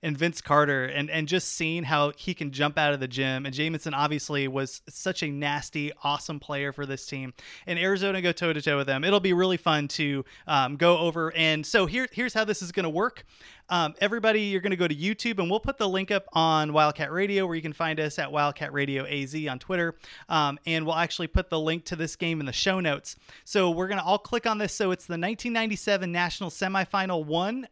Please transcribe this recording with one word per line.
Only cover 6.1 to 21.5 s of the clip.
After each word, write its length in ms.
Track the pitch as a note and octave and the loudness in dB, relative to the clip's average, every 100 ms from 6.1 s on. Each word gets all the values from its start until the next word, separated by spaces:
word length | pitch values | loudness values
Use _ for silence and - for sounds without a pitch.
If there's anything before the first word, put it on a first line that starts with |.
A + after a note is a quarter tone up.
| D3 - D3 | -2 -4 -10
player 320 | - C#3+ C#3 | -6 -4 -4
for 140 | C#3 | -6
this 220 | C#3 C3+ - | -8 -8 -8
team. 260 | C#3 C3 - - - F#3 | -10 -10 -14 -20 -14 -6
And 120 | E3+ | 0
Arizona 420 | F#3+ G3 G3 F#3 | 2 2 2 2
go 120 | F3 | 0
toe-to-toe 440 | E3+ E3+ D3+ D3+ C#3+ | 2 0 0 2 0
with 120 | C#3 | 2
them. 160 | C3+ | 0
It'll 160 | E3+ G3+ | 4 4
be 120 | F#3+ | 4
really 240 | F3+ F#3 F3 | 4 4 2
fun 320 | E3+ D3+ C#3+ | 2 2 0
to, 340 | - D3 C#3 - - - | -2 0 -2 -4 -10 0
um, 300 | C#3+ C3 C#3+ | 2 2 4
go 220 | E3+ E3+ | 6 6
over. 340 | E3+ E3 D#3+ | 4 0 -2
And 300 | D#3+ D#3+ D#3 | 2 2 2
so 220 | D3 A3 E3+ | 2 2 2
here, 220 | A#3+ C4 | 0 -4
here's 220 | G#3+ B3 | -4 -2
how 100 | A3 | 0
this 160 | G#3+ G3+ | 0 -2
is 120 | F3 | -4
gonna 180 | G3 E3 | -2 -2
work. 340 | D#3+ B3 - - - - - - | 0 -2 -4 -20 -20 -20 -16 -2
Um, 240 | F3+ D#3 - | 0 0 0
everybody, 440 | G3 A#3 A3 G#3+ | 0 2 2 2
you're 180 | G3+ F#3+ | 2 0
gonna 140 | G3 F3+ | 0 2
go 120 | F3 | 2
to 60 | |
YouTube, 440 | D3 F#3+ G#3+ A#3 G3+ | 2 -2 -2 -2 0
and 120 | E3+ | 0
we'll 100 | A3 | 0
put 160 | C4+ C4+ | -2 -2
the 100 | G3 | 0
link 240 | F#3+ F#3+ | 0 0
up 140 | G3 - | -2 0
on 400 | E3 D#3+ D#3 D3+ | 2 4 4 4
Wildcat 400 | D3+ D3+ D3 C#3+ | 4 4 2 -2
Radio, 320 | E3+ G3 G3 | 0 0 0
where 100 | F#3 | 0
you 60 | E3 | -2
can 140 | D#3 | -6
find 260 | D3 D#3+ D#3 | -4 -2 0
us 180 | D3+ E3+ | -2 -2
at 140 | C#3 | -2
Wildcat 400 | D3 D3 - C#3+ | 0 0 0 -6
Radio 320 | C#3+ C#3+ C3+ C#3+ | -2 -2 -2 -4
A 200 | C#3+ C3+ | -4 -4
Z 200 | D#3 D3+ | -4 -4
on 120 | B2+ | -6
Twitter. 360 | - F3+ E3+ - - - - | -4 -2 -2 -4 -16 -16 -2
Um, 280 | D#3+ C#3+ C#3+ | 2 2 0
and 220 | E3+ D#3+ D#3 | -2 0 0
we'll 80 | |
actually 320 | D#3+ E3 - D#3+ | 0 0 -2 -2
put 240 | F#3 F3+ | 0 0